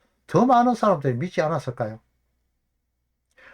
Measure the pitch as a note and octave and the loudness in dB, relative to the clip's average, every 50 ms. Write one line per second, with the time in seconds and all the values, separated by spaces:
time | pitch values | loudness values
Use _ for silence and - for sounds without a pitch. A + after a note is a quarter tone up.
0 | _ _ _ _ _ - - E3+ A#3 C4 B3 A#3+ A#3+ B3 A#3+ - - G#3 F#3 D3 | _ _ _ _ _ -2 2 2 4 4 4 4 4 2 0 0 0 0 0 0
1 | C#3 C3+ A#2+ A#2+ - F3 - F3+ D#3 D3+ D#3+ D3 - C3 A#2 - A#2 G#2+ A2 A2 | 0 -2 -2 -2 -6 -4 -4 -4 -2 -2 -4 -4 -6 -8 -8 -6 -8 -8 -8 -12
2 | _ _ _ _ _ _ _ _ _ _ _ _ _ _ _ _ _ _ _ _ | _ _ _ _ _ _ _ _ _ _ _ _ _ _ _ _ _ _ _ _
3 | _ _ _ _ _ _ _ _ - - | _ _ _ _ _ _ _ _ -20 -20